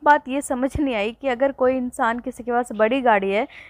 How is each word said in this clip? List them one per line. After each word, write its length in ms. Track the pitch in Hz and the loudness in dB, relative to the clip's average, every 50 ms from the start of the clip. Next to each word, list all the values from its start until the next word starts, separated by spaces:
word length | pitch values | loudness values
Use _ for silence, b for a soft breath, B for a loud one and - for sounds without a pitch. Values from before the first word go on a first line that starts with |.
| 302 | 4
बात 240 | 302 294 302 - 254 | 4 4 4 4 -2
ये 120 | 262 285 | -6 -6
समझ 300 | - - 277 247 254 277 - - | -4 -4 -4 -2 -2 -4 -2 -2
नहीं 160 | 302 269 240 | -2 -2 -2
आई 160 | 208 202 220 226 | -2 -2 -4 -6
कि 160 | - - 269 | -4 -4 -4
अगर 240 | 247 233 269 277 269 | 0 0 0 -2 0
कोई 200 | - 254 254 262 | 0 0 0 0
इंसान 460 | 262 247 247 - - 254 226 233 240 | 0 -4 -6 -4 -2 -2 -2 -2 -2
किसी 240 | 226 262 - - 226 | -6 -10 -10 -10 -6
के 100 | 240 240 | -2 -2
पास 200 | 240 247 - 226 | -2 -2 -2 0
बड़ी 280 | 208 214 220 254 277 | 0 0 2 2 2
गाड़ी 300 | 247 247 214 202 190 196 | 4 4 4 4 2 0
है 160 | 196 214 262 B B B B B | -2 -2 -2 B B B B B